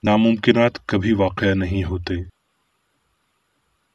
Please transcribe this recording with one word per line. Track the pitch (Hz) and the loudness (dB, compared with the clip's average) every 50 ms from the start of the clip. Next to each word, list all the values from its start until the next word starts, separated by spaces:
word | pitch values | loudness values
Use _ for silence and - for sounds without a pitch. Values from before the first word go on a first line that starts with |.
| - | 2
ناممکنات | 107 104 107 110 113 117 110 - - 117 117 117 117 - - _ | 2 2 4 4 2 2 2 2 2 4 4 4 2 0 -4 _
کبھی | - - 101 95 104 110 | -4 -2 -2 0 0 0
واقع | 101 98 92 92 - - 98 95 | 2 0 -2 -2 -2 -2 0 0
نہیں | 95 95 87 95 98 92 | 0 -2 -2 -2 -4 -4
ہوتے۔ | 82 92 90 87 - 95 85 90 92 _ _ _ _ _ _ _ _ _ _ _ _ _ _ _ _ _ _ _ _ _ _ _ _ _ _ _ _ _ _ _ _ _ | -4 -4 -6 -6 -6 -6 -6 -6 -10 _ _ _ _ _ _ _ _ _ _ _ _ _ _ _ _ _ _ _ _ _ _ _ _ _ _ _ _ _ _ _ _ _